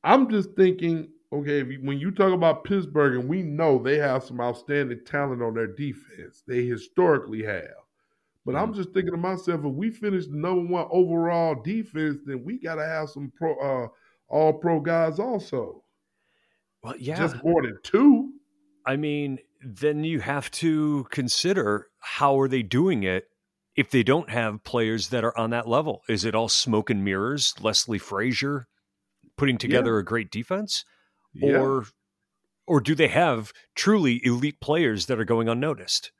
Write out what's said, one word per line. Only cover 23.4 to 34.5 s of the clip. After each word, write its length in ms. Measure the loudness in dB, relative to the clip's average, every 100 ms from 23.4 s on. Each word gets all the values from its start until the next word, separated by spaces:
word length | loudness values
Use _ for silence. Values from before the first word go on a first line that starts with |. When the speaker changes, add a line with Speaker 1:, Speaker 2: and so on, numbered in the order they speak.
| _ _ _ -4
Speaker 2:
if 140 | 0
they 140 | 2
don't 260 | 4 2 0
have 340 | -4 -4 -6
players 440 | -6 -2 0 -2 -4
that 140 | -2
are 120 | -2 -2
on 120 | -4
that 160 | -4 0
level? 360 | 0 0 -6 -4
Is 160 | -2 0
it 100 | -2
all 140 | 0
smoke 400 | 0 2 0 0
and 120 | -2
mirrors? 500 | 0 -2 -2 -2 -2 -2
Leslie 360 | 0 0 0 -6
Frazier 680 | -6 -4 -2 -2 -4 -6 -10 _ _ _ _ _ _ -2
putting 200 | 0 0
together 360 | 2 2 2 0
Speaker 1:
Yeah. 40 |
Speaker 2:
a 20 |
great 260 | 0 -4 -4
defense? 540 | -10 -6 -6 -4 -6 -8 _ _ _ _
Speaker 1:
Yeah. 260 | -2 2 2
Speaker 2:
Or, 260 | 2 -2 -4 _ _ _ _ _ _ _ 2
or 140 | 2
do 120 | 2
they 140 | 2 4
have 440 | 4 4 2 -4 -16 _
truly 500 | -2 4 4 4 4 2
elite 340 | 2 0